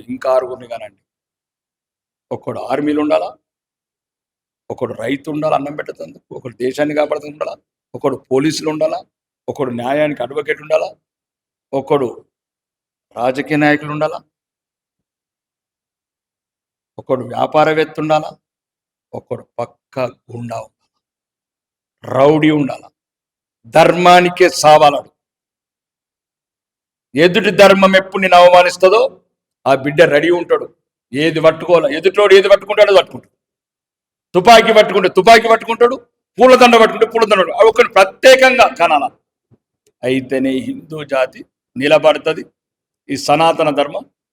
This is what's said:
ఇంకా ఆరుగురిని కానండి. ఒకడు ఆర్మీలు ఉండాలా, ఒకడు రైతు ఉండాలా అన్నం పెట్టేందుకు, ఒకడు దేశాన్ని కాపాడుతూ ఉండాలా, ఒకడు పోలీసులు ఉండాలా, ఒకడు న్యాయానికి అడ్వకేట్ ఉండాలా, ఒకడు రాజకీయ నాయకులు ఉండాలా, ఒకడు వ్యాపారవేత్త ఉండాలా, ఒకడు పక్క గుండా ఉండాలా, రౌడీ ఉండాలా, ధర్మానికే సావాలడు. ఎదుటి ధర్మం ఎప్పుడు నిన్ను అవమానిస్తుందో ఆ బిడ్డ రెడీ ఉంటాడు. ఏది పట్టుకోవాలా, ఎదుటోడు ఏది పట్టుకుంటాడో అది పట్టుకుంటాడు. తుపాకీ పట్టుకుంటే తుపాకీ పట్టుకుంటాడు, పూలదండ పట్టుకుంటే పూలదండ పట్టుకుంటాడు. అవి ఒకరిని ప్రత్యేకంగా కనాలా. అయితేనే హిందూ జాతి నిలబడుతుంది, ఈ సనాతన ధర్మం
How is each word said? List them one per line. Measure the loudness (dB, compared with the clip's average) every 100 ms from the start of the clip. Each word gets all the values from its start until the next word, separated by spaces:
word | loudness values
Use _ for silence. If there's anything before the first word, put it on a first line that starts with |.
| -14
ఇంకా | -8 -4 -2
ఆరుగురిని | -4 -10 -16
కానండి. | -18 -18 _ _ _ _ _ _ _ _ _ _ _ _ _ -16 -14
ఒకడు | -12 -12 -8
ఆర్మీలు | -6 -4 -4 -2
ఉండాలా, | -4 -4 -14 _ _ _ _ _ _ _ _ _ _ _ _ -16
ఒకడు | -10 -10 -8 -8
రైతు | -8 -8
ఉండాలా | -8 -4 -4
అన్నం | -6 -14
పెట్టేందుకు, | -14 -16 -18 -20 -20 -18
ఒకడు | -18 -8 -8
దేశాన్ని | -4 -4 -4
కాపాడుతూ | -4 -6 -10
ఉండాలా, | -12 -12 -14 _ _ _ -8
ఒకడు | -8 -8 -6
పోలీసులు | -4 -2 -4 -8
ఉండాలా, | -6 -6 -8 -14 _ _ _ -12
ఒకడు | -10 -8 -8
న్యాయానికి | -6 -4 -4 -6
అడ్వకేట్ | -10 -8 -8 -8
ఉండాలా, | -4 -4 -4 -14 _ _ _ _ _ _ _ -8
ఒకడు | -4 -4 -4 -10 _ _ _ _ _ _ _ _ _ -6
రాజకీయ | -4 -4 -4 -2
నాయకులు | -2 -2 -6 -8
ఉండాలా, | -8 -10 _ _ _ _ _ _ _ _ _ _ _ _ _ _ _ _ _ _ _ _ _ _ _ _ _ _ _ -14
ఒకడు | -6 -6 -6
వ్యాపారవేత్త | -8 -4 0 0 -2 -4 -6
ఉండాలా, | -4 -4 -4 -16 _ _ _ _ _ _ _ -18
ఒకడు | -14 -14 -14 -14
పక్క | -14 _ _ -10 -10 -10 _
గుండా | -16 -14 -14 -16
ఉండాలా, | _ _ _ _ _ _ _ _ _ _ _ _ _ -6 0
రౌడీ | 2 2 0 0
ఉండాలా, | -4 -10 -18 _ _ _ _ _ _ _ -2 2
ధర్మానికే | 2 2 4 4 4 0 0 2
సావాలడు. | 4 6 4 0 -6 _ _ _ _ _ _ _ _ _ _ _ _ _ _ _ _ _ _ _ _ 0 0
ఎదుటి | 0 -2 4
ధర్మం | 4 4 2 2
ఎప్పుడు | -2 -4 2
నిన్ను | 6
అవమానిస్తుందో | 8 8 4 2 2 2 -2 -6 _ _ _ _ -2
ఆ | -2 0
బిడ్డ | 0 2 2
రెడీ | 0 -2
ఉంటాడు. | -2 -4 -6 _ _ _ _ -4
ఏది | -4 0 0
పట్టుకోవాలా, | 0 0 0 0 -2
ఎదుటోడు | -2 2 4 4
ఏది | 4
పట్టుకుంటాడో | 2 2 2 4
అది | 2
పట్టుకుంటాడు. | 0 -8 -20 _ _ _ _ _ _ _ _ _ _ 0
తుపాకీ | 6 6 6 2
పట్టుకుంటే | 2 0 -2 2
తుపాకీ | 4 4 4
పట్టుకుంటాడు, | -2 -2 0 0 -2 _ _ _ 2
పూలదండ | 4 6 6 4
పట్టుకుంటే | 2 -2 -4
పూలదండ | -2 0 0
పట్టుకుంటాడు. | 0 0
అవి | 2
ఒకరిని | 2 0 2
ప్రత్యేకంగా | 0 2 4 4 4 2 0 0
కనాలా. | -2 0 -4 _ _ _ _ _ _ _ _ _ -6
అయితేనే | -6 -4 -6 -4 -6 -8
హిందూ | -14 -16 -16 -8
జాతి | -4 -4 -8 -20 _ _ -6
నిలబడుతుంది, | 0 2 2 0 -4 -8 -10 _ _ _ _ _ -12
ఈ | -8 -2
సనాతన | 0 0 -2 -4 -4
ధర్మం | -6 -8 -16 _ _